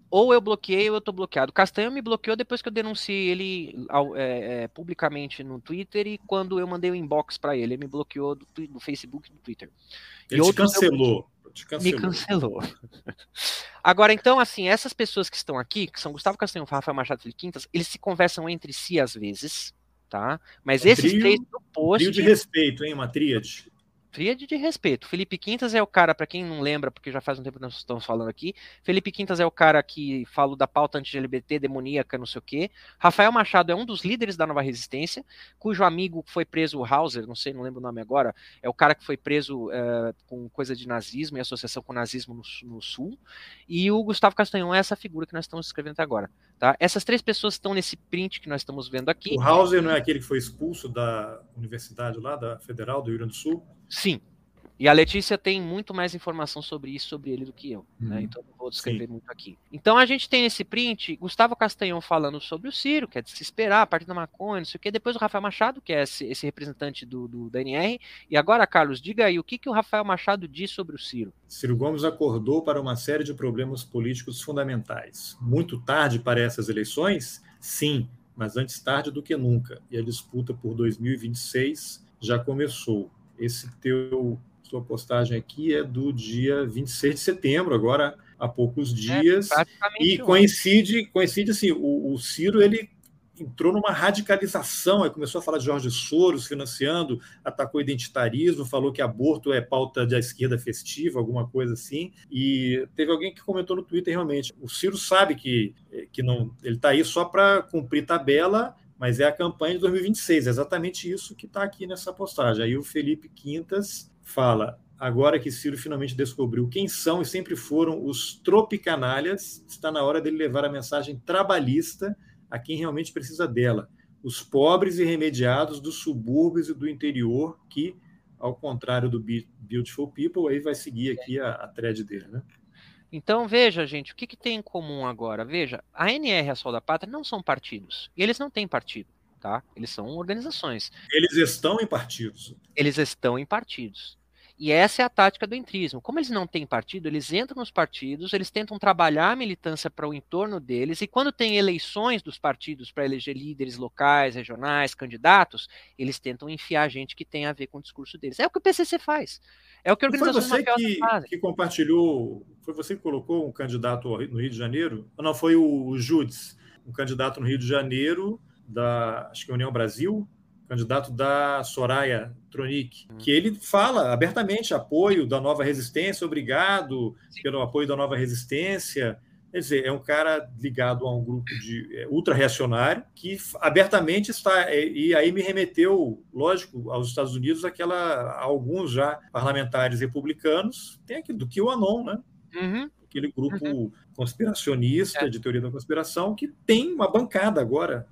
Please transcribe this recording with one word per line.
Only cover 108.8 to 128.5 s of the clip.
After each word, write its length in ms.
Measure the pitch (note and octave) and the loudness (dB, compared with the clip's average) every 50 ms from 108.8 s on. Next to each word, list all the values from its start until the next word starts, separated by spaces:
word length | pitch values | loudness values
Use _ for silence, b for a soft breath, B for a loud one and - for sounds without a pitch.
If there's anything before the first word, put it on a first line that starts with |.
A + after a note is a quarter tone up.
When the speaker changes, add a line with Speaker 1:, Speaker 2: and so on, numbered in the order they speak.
| b b _ | b b _
Speaker 2:
mas 220 | - B2+ B2 A2+ A#2 | -4 -2 0 2 4
é 60 | C#3+ | 4
a 80 | D3 D3 | 4 4
campanha 420 | - F3 E3+ - - D#3 D#3+ F3+ | 2 -2 -2 -2 -2 -2 -2 -2
de 60 | F3 | 2
dois 120 | F#3 F3+ F3+ | 2 2 2
mil 80 | F#3+ | 2
e 40 | F3+ | 0
vinte 100 | G3+ A3 | 0 -2
e 60 | - | -2
seis, 260 | - - E3 D#3 B2 | 2 4 4 4 4
é 40 | B2 | 2
exatamente 600 | A#2+ B2+ C#3+ - F#3 E3+ E3 F3+ F3+ - - F3 | 0 0 0 -2 -2 -2 -2 -4 -6 -6 -6 -6
isso 240 | F#3 G3 - - G#3 | -6 -6 -8 -12 -18
que 140 | - - G3+ | -18 -18 -10
tá 160 | - G3+ G3+ | -6 -4 -4
aqui 200 | G3+ - - G3 | -4 -4 -8 -10
nessa 280 | F3+ F#3 F3 - F#3 F#3 | -10 -10 -8 -8 -10 -8
postagem. 500 | - G3 F#3 - - C3 A#2+ G#2+ G#2+ A#2 | -8 -10 -8 -2 0 2 2 2 2 0
Aí 160 | A#2 B2 C#3 | 0 -2 -2
o 40 | C#3+ | -4
Felipe 460 | - - D#3 C#3+ C#3+ D#3 D3+ - - | -4 -4 -4 -2 -2 -2 -4 -6 -20
Quintas 800 | - - - C#3+ D3 E3 E3 - F#3+ G3+ G#3 - - - - - _ _ _ | -20 -16 -12 -10 -10 -8 -8 -4 -4 -4 -4 -4 -8 -14 -16 -18 _ _ _
fala: 580 | - - C3+ C3 B2 A2+ G#2+ G#2+ A#2+ - - _ _ _ | -8 -2 2 4 4 4 4 0 -2 -6 -12 _ _ _
agora 420 | - C3+ B2+ A#2 B2 C#3 D3+ D#3+ D3 | -6 -4 -2 0 4 4 4 4 4
que 120 | - C#3+ | 0 -2
Ciro 260 | A#2+ - - D3 C#3 | -8 -4 -4 -6 -6
finalmente 380 | - - D#3 D3 C3+ C#3+ C3 B2+ | -6 -8 -8 -6 -6 -6 -6 -2
descobriu 540 | B2+ C#3 B2 - - C3 A#2+ A2+ A#2+ B2 A#2+ | -4 -4 -4 -2 -4 -4 -2 0 -2 -2 -2
quem 180 | - F#3+ G3 | -2 -4 -4
são 340 | F#3+ - - - E3 E3+ F3+ | -4 -4 -2 0 0 0 0
e 40 | D#3+ | -2
sempre 320 | - - F#3 F3+ - E3+ | -4 -4 -8 -6 -6 -8
foram 500 | C3 - - D3 D#3+ E3 E3 D#3+ - - | -8 -6 -2 2 2 2 2 0 -4 -4
os 300 | C#3+ C3+ A#2+ - - - | -6 -6 -6 -6 -8 -10
tropicanalhas, 1300 | - - E3 F#3 A3 G#3 - G#3 G3 - F3+ D#3+ C#3+ B2+ B2+ C3 C#3 D3+ F3+ G3+ G3 - - - - - - | -4 2 6 6 6 6 6 0 -4 -2 -2 0 0 0 0 0 0 0 -2 -2 -4 -6 -12 -16 -18 -20 -20
está 220 | - - - D#3+ | -16 -6 -6 -4
na 140 | D#3 D3+ C#3 | -2 2 2
hora 160 | C#3 D3+ D#3+ | 2 2 2
dele 180 | D3+ D#3 D#3 D#3 | 0 -2 -2 0
levar 260 | D#3 C3+ B2 C#3+ C#3+ | -2 0 0 0 -2
a 60 | C#3+ | -2
mensagem 500 | C#3+ C#3 B2 - C#3+ C#3+ C#3 D3 C#3+ A#2+ - | -2 -4 -8 -4 -4 -4 -4 -4 -10 -12 -6
trabalhista 920 | - F3 F#3+ G3 G3 F#3+ E3+ C#3 B2 C3+ D#3+ D#3+ - - - F#3+ G3+ G#3 b b b b b b b | 0 2 2 4 4 4 2 4 2 2 2 0 -2 -6 -6 -6 -6 -6 b b b b b b b
a 80 | B2 A#2+ | -12 -10
quem 180 | B2 - D#3+ | -8 -6 -6
realmente 360 | D3+ E3 D#3+ C#3+ D3+ E3 - - | -4 -4 -4 -4 -4 -6 -6 -8
precisa 360 | E3 C3+ B2 - - F3 D3 | -10 -10 -8 -4 -4 -2 -2
dela, 420 | A#2 A#2+ B2 A#2+ A2 G#2 - - b b b b b _ - | 2 2 2 2 2 0 -2 -8 b b b b b _ -12
os 180 | B2 A#2 - | -10 -10 -10
pobres 580 | - - - C#3 C#3 D#3+ F3+ F3+ F#3+ F#3+ E3+ F3 | -10 0 2 6 6 6 6 6 4 2 2 2
e 40 | F3 | 2
remediados 760 | E3 E3+ D#3 D#3 D#3 C3+ B2 B2 B2 B2+ C#3+ D#3 D3+ D3+ C#3+ | 2 2 2 0 0 0 2 2 2 4 2 2 -2 -4 -8
dos 160 | C#3 D#3+ E3 | -10 -10 -10
subúrbios 720 | - - D#3+ C#3+ A#2+ A2 A#2 C3 D3+ E3 E3+ E3 E3+ D#3 D3+ | -8 -6 -4 -4 -4 -2 0 2 4 4 4 2 0 -2 -2
e 60 | D#3 | -4
do 140 | B2+ C#3 D3+ | -6 -4 -6
interior, 680 | D3 A#2+ D3 D3 C#3 B2+ A#2+ A2+ A#2+ C3 D#3 E3 D#3+ _ _ _ | -6 -4 -4 -4 -2 0 0 0 0 0 -2 -2 -6 _ _ _
que, 280 | - C#3 D#3 F#3 F3+ b b b b b b b b - | -6 -4 -4 -4 -6 b b b b b b b b -8
ao 160 | A#2+ B2 | -8 -8